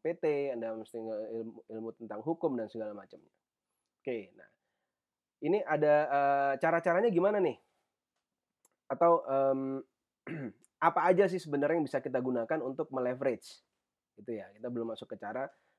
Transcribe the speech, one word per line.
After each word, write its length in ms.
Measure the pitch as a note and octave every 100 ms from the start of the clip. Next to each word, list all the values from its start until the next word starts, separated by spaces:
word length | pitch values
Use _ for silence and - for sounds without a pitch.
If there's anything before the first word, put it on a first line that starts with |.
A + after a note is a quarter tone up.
P 160 | D#3+ E3+
T, 320 | D#3 C#3+ C#3
Anda 240 | A#2+ A2+ A2
mesti 240 | A2 A2+
nge-, 280 | A2 G#2+ A2 A2+
ilmu, 200 | A2+ - -
ilmu 180 | A2 A2+ -
tentang 240 | A2+ G#2+
hukum 320 | C3+ E3 D#3+ B2
dan 80 | G#2+
segala 240 | A2+ G#2+
macamnya. 400 | G#2 F#2+ - _ _ _ _ _ _ _ _
Oke, 320 | C3+ A#2 F#2+ -
nah. 160 | - _ _ _ _ _ _ _ _ _
Ini 240 | D3+ G3+
ada, 300 | D#3 D3+ D3+ D3
eh, 500 | D3 C#3+ C#3 C#3 C#3 C3+
cara-caranya 480 | E3 E3 F3 F3 A#3
gimana 320 | E3+ G3 G#3
nih? 160 | E3+ - _ _ _ _ _ _ _ _ _ _ _ _ -
Atau, 320 | C3+ E3+ E3+ -
em, 540 | C3+ C3+ C3+ C3+ C3+ - _ _ _ -
<clears throat> 260 | D#3+ B2 - _ - E3+
apa 140 | - F3
aja 180 | F#3 F#3+
sih 80 | F3+
sebenarnya 400 | D#3 C#3+ D3 E3
yang 60 | C#3
bisa 160 | C3+
kita 160 | C3 B2+
gunakan 400 | B2+ B2 A2+ D#3
untuk 300 | C3 C3+ D#3
meleverage? 720 | C3 B2 B2+ C#3 A2+ - - _ _ _ _ _ -
Gitu 240 | G#2 G#2+
ya. 80 | F#2+
Kita 160 | G#2 A#2+
belum 240 | A#2+ A#2
masuk 240 | A2 A2+ G2+
ke 20 |
cara, 300 | G#2 A#2 C3+ - _